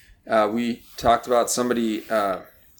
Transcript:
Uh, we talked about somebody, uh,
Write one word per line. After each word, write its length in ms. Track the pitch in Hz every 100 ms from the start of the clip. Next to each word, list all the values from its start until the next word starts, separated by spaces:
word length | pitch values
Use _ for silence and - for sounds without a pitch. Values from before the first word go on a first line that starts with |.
| - _ -
Uh, 220 | 110 104
we 300 | 113 120 120 - -
talked 320 | 120 117 -
about 220 | 120 113
somebody, 580 | - 123 120 113 104 -
uh, 300 | 110 101 90 - _ _